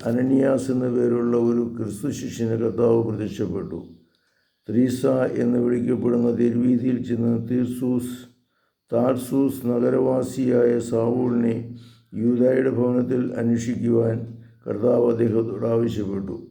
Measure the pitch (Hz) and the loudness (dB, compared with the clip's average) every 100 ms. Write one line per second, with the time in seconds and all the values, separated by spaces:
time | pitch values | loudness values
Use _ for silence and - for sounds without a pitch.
0 | 117 120 131 135 135 135 - 127 127 123 | -2 0 2 4 4 2 0 -2 0 0
1 | 120 120 120 120 117 120 117 117 107 104 | 0 0 0 2 2 2 -2 -4 -8 -6
2 | 139 110 120 - 113 113 113 110 117 117 | -6 -6 -8 -4 -2 0 -2 0 2 2
3 | 113 104 107 - 101 92 - 82 82 - | 0 -4 -6 -4 -4 -4 -8 -10 -14 -20
4 | _ _ _ _ _ _ - 110 127 127 | _ _ _ _ _ _ -4 0 2 2
5 | 135 131 127 123 120 123 120 117 117 123 | 0 0 0 0 0 2 0 0 0 0
6 | 123 120 120 117 120 120 123 123 127 123 | 0 2 2 2 2 2 2 2 0 -2
7 | - 117 117 117 - 123 123 - 127 123 | -2 -2 0 0 -2 -2 -2 -2 -2 -2
8 | - - - _ _ _ _ _ - 117 | -4 -10 -16 _ _ _ _ _ -4 0
9 | 123 127 - 135 139 - 120 120 127 131 | 2 0 0 0 0 0 -2 2 2 2
10 | 131 131 127 - 123 123 120 120 113 117 | 2 0 -2 -2 2 4 4 2 0 0
11 | 120 127 127 120 117 113 - - - - | 2 2 2 2 0 -2 -6 -14 -18 -20
12 | _ 104 117 120 127 131 131 113 123 123 | _ -2 0 4 4 4 2 2 0 0
13 | 123 127 123 - 117 117 120 107 117 117 | 0 0 -2 -2 0 0 0 -2 0 2
14 | 113 113 - - - - 117 104 120 123 | 2 -2 -6 -14 -20 -16 -8 -2 2 4
15 | 120 113 117 110 113 101 113 117 117 107 | 2 2 2 2 -2 -4 -2 0 0 -2
16 | 95 98 98 113 - | -4 -4 -6 -10 -14